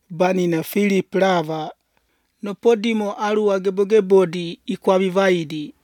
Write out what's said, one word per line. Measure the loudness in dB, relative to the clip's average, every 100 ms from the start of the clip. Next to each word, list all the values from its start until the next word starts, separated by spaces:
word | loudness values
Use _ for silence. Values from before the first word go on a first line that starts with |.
| -10
Bani | -2 0 2 0
na | -2
Philip | -2 0 0 0 -2
lava. | 0 0 0 -2 -6 -10 -14 _ _ _ _ _ _
No | -12
podimo | -2 0 2 0 -2 -4
alu | -4 -2 0 0
agebogebodi | 0 -2 -2 2 2 4 4 4 -2 -8 -10 -10
ikwavivaidi, | -4 0 2 2 2 2 2 -2 -8 -10 -16